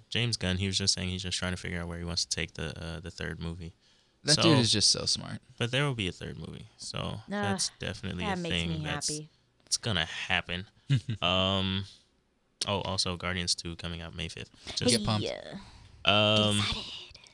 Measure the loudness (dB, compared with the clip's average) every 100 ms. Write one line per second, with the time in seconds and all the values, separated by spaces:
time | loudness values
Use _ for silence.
0 | -2 0 0 2 2 2 2 2 2 2
1 | 0 -2 -4 -2 -2 -2 -4 -4 -4 -4
2 | -4 -2 -2 -2 -4 -4 -6 -6 -8 -8
3 | -10 -8 -8 -4 -6 -6 -10 -14 _ _
4 | _ _ 2 6 8 8 6 6 4 4
5 | 0 -2 -4 -10 -10 -4 0 2 0 0
6 | -2 -4 -8 -8 -10 -10 -14 -12 -8 -6
7 | -4 -6 -6 -2 0 0 -2 -4 -6 -4
8 | -6 -4 -2 -2 0 0 0 -2 -2 -2
9 | -2 -4 -8 _ _ _ _ -2 2 0
10 | 0 -2 0 0 0 -6 -8 _ 0 0
11 | 0 0 2 4 4 2 2 0 -4 -12
12 | _ _ _ _ _ _ -2 -2 0 -2
13 | -2 -2 -2 0 0 -2 -4 -8 -8 -8
14 | -8 -8 -8 -8 -14 -14 -10 -2 2 4
15 | 2 0 0 -4 -8 -12 -14 -18 -20 -2
16 | 4 6 6 6 6 4 2 -2 -6 -12
17 | -14 -18 -20